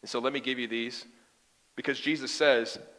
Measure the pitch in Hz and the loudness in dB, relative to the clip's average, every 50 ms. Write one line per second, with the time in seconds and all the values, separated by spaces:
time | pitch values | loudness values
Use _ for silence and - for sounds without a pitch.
0 | - 110 - 123 117 131 139 143 117 131 131 123 123 113 113 117 117 120 120 - | -12 -4 -4 0 0 0 -2 0 -2 -2 -2 -2 -4 -4 -2 -4 -4 -4 -6 -10
1 | - - - _ _ _ _ _ _ _ _ _ _ _ _ - - - 139 131 | -14 -18 -20 _ _ _ _ _ _ _ _ _ _ _ _ -6 -4 -4 -4 -2
2 | - 143 156 143 135 117 - - 156 147 131 117 117 110 - - - - - | 0 -2 -2 -2 -2 -6 0 4 6 6 6 6 4 0 -6 -10 -14 -18 -20